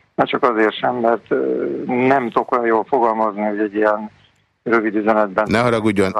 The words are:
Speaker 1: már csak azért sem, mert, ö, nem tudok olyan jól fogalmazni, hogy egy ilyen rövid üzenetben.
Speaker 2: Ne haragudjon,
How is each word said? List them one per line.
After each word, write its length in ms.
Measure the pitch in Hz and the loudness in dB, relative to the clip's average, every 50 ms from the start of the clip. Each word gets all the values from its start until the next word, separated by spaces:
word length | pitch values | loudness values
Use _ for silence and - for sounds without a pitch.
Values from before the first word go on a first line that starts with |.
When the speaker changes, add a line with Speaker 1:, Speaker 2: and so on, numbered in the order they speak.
| _ _ _ | _ _ _
Speaker 1:
már 120 | - 139 | -4 -2
csak 160 | - - 127 - | -2 -2 0 0
azért 320 | 123 117 110 110 107 104 - | 2 2 2 2 2 2 0
sem, 160 | - 127 123 | -2 -2 -2
mert, 360 | 123 113 117 120 104 - - | 0 0 0 0 0 -2 -2
ö, 340 | 143 131 135 131 127 127 131 143 139 131 - | -2 -2 -2 -2 -2 -2 -4 -4 -6 -6 -6
nem 440 | 131 127 123 127 131 135 139 123 113 | -4 -2 2 2 2 2 2 0 -2
tudok 220 | - 131 113 - 135 | -2 -4 -2 0 -2
olyan 140 | 123 120 | -2 0
jól 180 | 113 113 110 101 - | 2 0 0 0 0
fogalmazni, 520 | - 131 117 117 110 110 110 107 98 101 107 | 0 0 2 2 0 0 0 -2 -2 -2 -4
hogy 160 | 107 104 104 | -4 -2 -2
egy 160 | 107 104 98 | -4 -2 -2
ilyen 360 | 104 107 107 107 107 107 107 - _ _ _ _ _ _ _ _ _ - | 0 2 2 2 0 -2 -8 -14 _ _ _ _ _ _ _ _ _ -4
rövid 320 | - 113 117 107 113 95 | -2 0 0 0 0 -2
üzenetben. 520 | 110 104 110 110 107 107 98 92 107 107 101 | 0 0 2 2 2 2 0 0 -2 -2 0
Speaker 2:
Ne 100 | 98 113 | 0 0
haragudjon, 520 | 120 123 117 110 104 110 104 98 98 95 - 107 | 2 2 0 0 0 0 0 2 0 0 0 0